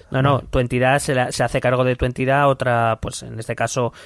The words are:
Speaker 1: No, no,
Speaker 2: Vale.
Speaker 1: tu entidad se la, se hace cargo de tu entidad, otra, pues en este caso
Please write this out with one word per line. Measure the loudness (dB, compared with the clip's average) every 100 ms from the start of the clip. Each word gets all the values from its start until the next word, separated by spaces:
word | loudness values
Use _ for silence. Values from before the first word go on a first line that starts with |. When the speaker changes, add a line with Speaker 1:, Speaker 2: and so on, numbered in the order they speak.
| -6
Speaker 1:
No, | 0
no, | 2 2
Speaker 2:
Vale. | 0
Speaker 1:
tu | -2
entidad | 0 0 2 2
se | 0
la, | 0 0
se | 0
hace | -2 0
cargo | 0 2
de | 0 0
tu |
entidad, | -2 -2 0 2 2
otra, | 2 0 2 2 0
pues | -4 -8
en | -10 -10
este | -8 -4
caso | -4 -2 -4 -6